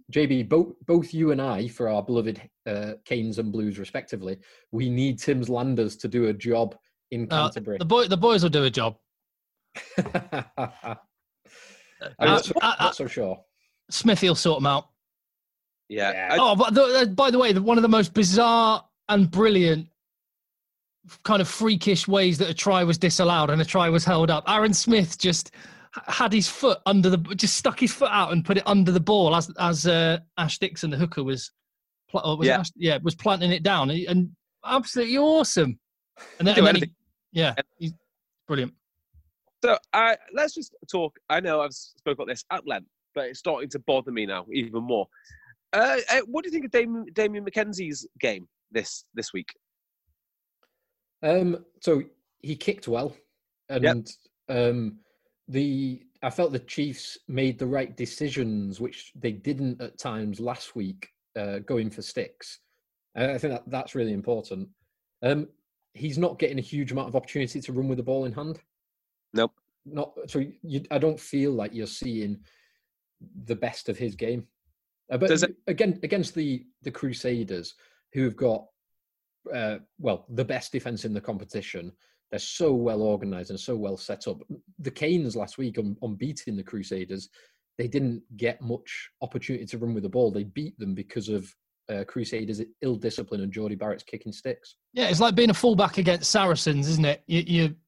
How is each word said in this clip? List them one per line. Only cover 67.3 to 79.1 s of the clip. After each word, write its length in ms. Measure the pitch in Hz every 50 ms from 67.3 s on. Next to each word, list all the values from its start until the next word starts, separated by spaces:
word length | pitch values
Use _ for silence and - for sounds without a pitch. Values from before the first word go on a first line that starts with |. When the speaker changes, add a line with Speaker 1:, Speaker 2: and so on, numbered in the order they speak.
| - 143 131 - - 139
Speaker 1:
to 120 | - 139 127
run 140 | 127 135
with 100 | 135 127
the 60 | 127 120
ball 220 | 131 135 135 131
in 80 | 123 107
hand. 260 | 143 147 160 156 - _ _ _ _ _ _ _ _ _ _ _ _ _ _ -
Speaker 3:
Nope. 200 | 113 113 - _ _ _ _ _ _ -
Speaker 1:
Not, 280 | 139 147 143 - - - 156 160
so 160 | - - 139 139 - - _
you, 200 | - 165 135 143 - -
I 60 | 147
don't 220 | 135 151 156 156 -
feel 320 | - - 143 139 139 143
like 220 | 131 110 104 107 120
you're 140 | 113 107
seeing 520 | - - - - 123 113 110 104 101 101 104 _ _ _ _ _ _ _ _ _ _ _ _ _ _ _ _ - - - 131 120
the 100 | 113 113
best 340 | - 123 113 - - - 120
of 80 | 98
his 180 | - 123 110 98
game. 320 | - 113 113 123 117 - _ _ _ _ _ _ _ _ _ _ _ _ -
Uh, 60 | 131
but 120 | 123 190 170
Speaker 3:
Does 140 | 160 151 -
it 120 | - - _ _
Speaker 1:
again, 320 | 196 175 - 220 190 - - -
against 320 | - 202 190 170 - -
the, 300 | 165 151 139 131 123 - _ _ _
the 100 | - 123
Crusaders, 840 | - - 143 131 120 - - 127 123 117 110 95 95 87 - - - _ _ _ _ _ _ _ -
who 100 | 131 131
have 120 | 117 98
got, 300 | - 135 117 107 107 - _ _ _ _ _ _ _ _ _